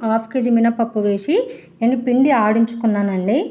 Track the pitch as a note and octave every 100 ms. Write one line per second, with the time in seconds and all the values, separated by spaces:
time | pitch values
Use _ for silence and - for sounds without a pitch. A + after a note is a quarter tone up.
0 | A3+ A3+ - C4 A#3+ A#3 A#3 A#3 A#3 G#3+
1 | G#3 G3 - G4 B4+ - - - A#3 B3
2 | B3 B3 C#4+ B3 G#3+ A3+ A3+ - A3+ G#3
3 | G3+ F#3 F#3 C4 A4+